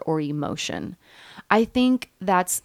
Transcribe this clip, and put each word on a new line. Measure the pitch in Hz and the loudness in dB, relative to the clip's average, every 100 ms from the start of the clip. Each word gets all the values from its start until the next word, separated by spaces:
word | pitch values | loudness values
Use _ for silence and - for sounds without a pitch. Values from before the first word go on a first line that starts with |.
or | - 156 | -2 -2
emotion?" | 147 147 143 151 - 85 - 180 _ - - - - | -2 -4 -4 -6 -6 -6 -8 -12 _ -20 -20 -16 0
I | 214 226 | 2 2
think | 254 254 254 - - | 2 2 2 -4 -8
that's | 190 180 180 - | 0 2 2 -4